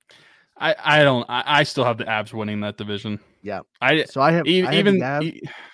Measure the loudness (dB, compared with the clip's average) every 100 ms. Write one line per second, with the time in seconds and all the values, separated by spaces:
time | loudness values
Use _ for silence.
0 | _ _ _ _ _ -4 -2 0 2 4
1 | 6 2 -2 -6 0 2 2 0 -2 -2
2 | -4 -4 -4 -8 -6 -6 -6 -8 -8 -8
3 | -8 -10 _ _ -12 -10 -12 _ 2 2
4 | 0 0 2 2 2 0 2 2 2 2
5 | 0 -4 -4 -8 -16 -18 -20